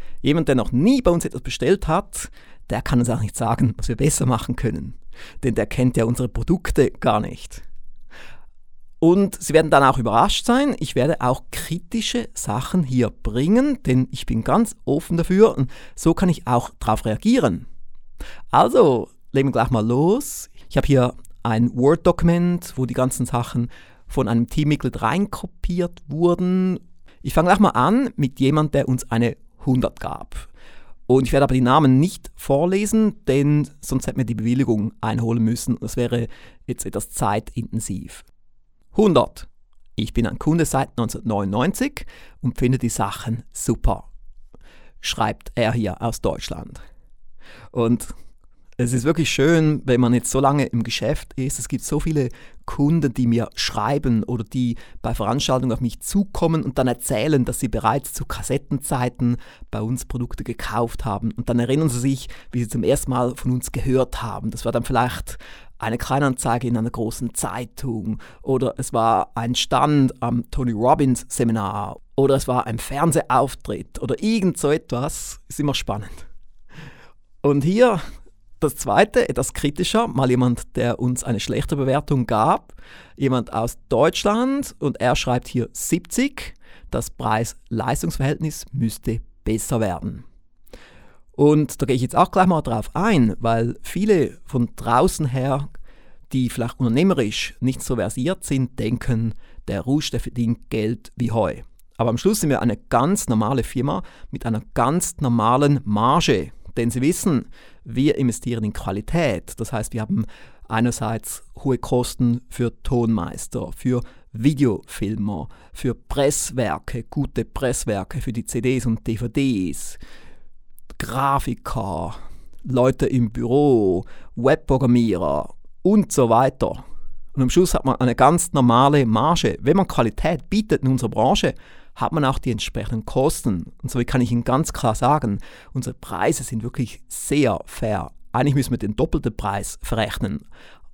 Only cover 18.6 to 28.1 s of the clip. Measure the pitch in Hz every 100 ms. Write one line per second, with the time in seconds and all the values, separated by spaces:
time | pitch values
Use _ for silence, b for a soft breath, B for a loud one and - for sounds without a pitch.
18.6 | 226 262 165 120 - - - 135 135 123
19.6 | 123 120 110 123 165 240 - - - b
20.6 | b - - 131 123 - - - 117 113
21.6 | 120 123 135 165 180 170 170 175 175 175
22.6 | - - 127 127 131 - 123 120 117 120
23.6 | 120 B B B B - 107 117 120 156
24.6 | 151 147 127 110 113 165 202 - - -
25.6 | - 175 175 170 - 147 175 175 180 185
26.6 | 185 180 - - - b 135 - 175 196
27.6 | 196 120 156 240 269